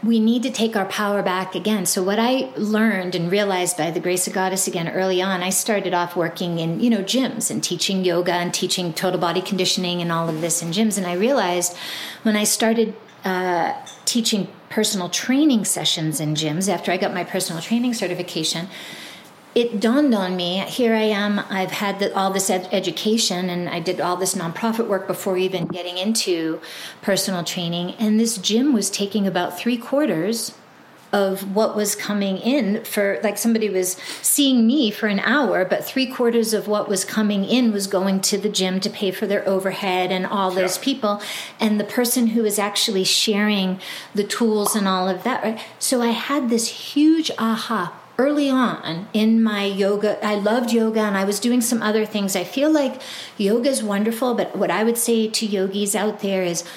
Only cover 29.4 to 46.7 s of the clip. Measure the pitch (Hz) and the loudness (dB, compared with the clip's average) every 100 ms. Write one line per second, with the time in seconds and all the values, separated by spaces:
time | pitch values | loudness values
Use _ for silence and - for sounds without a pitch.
29.4 | 175 - 233 240 - 269 302 165 180 226 | -2 -2 -2 -2 0 0 2 0 0 -2
30.4 | - - - - - - - 202 196 190 | -4 -10 -20 -20 -20 -20 -2 2 2 0
31.4 | 196 196 220 208 208 - - 208 196 190 | -2 0 2 2 -2 -2 -2 -2 0 -2
32.4 | 226 285 196 214 - - 202 190 214 214 | 0 2 2 -2 -2 0 0 0 -2 0
33.4 | 233 220 214 185 180 - - - - - | 2 2 2 0 -2 -4 -10 -6 -2 4
34.4 | 277 254 226 294 226 - 214 202 - 277 | 4 6 6 4 2 0 -2 0 2 2
35.4 | 240 175 180 185 - 262 262 - 240 233 | 4 2 2 0 -2 -2 -2 0 2 2
36.4 | 220 214 208 208 - 190 - - 208 202 | 2 0 0 -2 0 -2 -2 0 0 2
37.4 | 196 247 240 202 196 190 190 190 - 202 | 2 2 2 2 0 0 2 0 0 0
38.4 | 214 208 185 185 - - 196 185 202 202 | 0 0 0 0 -4 -4 -4 -2 -2 0
39.4 | - 190 190 190 202 180 180 185 185 202 | 0 0 0 -2 -2 0 0 0 -2 0
40.4 | 190 180 185 - - 269 214 208 - - | 0 2 0 -2 -2 -2 -2 -2 -6 -10
41.4 | - - 220 208 208 - 240 254 226 233 | -10 -2 0 2 0 0 0 2 2 2
42.4 | 214 208 202 208 - 190 190 - - 202 | 2 0 -2 0 0 0 2 2 2 2
43.4 | 208 202 185 185 - - - 202 202 - | 2 2 0 -2 -6 -14 -8 -4 -2 0
44.4 | 233 214 202 220 196 185 185 180 226 269 | 2 2 2 0 0 0 0 -2 -2 -2
45.4 | 226 220 - - - 254 233 226 - 285 | -2 -4 -10 -6 -2 0 2 0 -2 -2
46.4 | 247 226 226 | 2 0 0